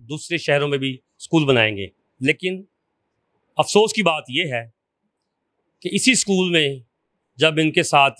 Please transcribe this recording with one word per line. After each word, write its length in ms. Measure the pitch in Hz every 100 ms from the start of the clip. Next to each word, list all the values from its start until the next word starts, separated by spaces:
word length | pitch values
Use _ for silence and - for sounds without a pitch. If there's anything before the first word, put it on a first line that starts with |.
| 117
दूसरे 300 | 147 - 170
शहरों 300 | - 143 143
में 100 | 139
भी 180 | 135 131 _ _
स्कूल 260 | - 165 143
बनाएंगे, 440 | 123 107 101 95 - _ -
लेकिन 460 | 131 127 185 185 196 _ _ _ _ _ _ _ _ -
अफसोस 340 | 143 208 214
की 100 | 220
बात 220 | 175 156 185
यह 240 | 233 160
है 180 | 120 117 _ _ _ _ _ _ _ _ _ _ _
कि 60 | 180
इसी 260 | 202 254 247
स्कूल 360 | - 190 185
में 320 | 170 143 135 117 _ _ _ _ -
जब 200 | 156 156
इनके 240 | 156 175
साथ 280 | 160 147 139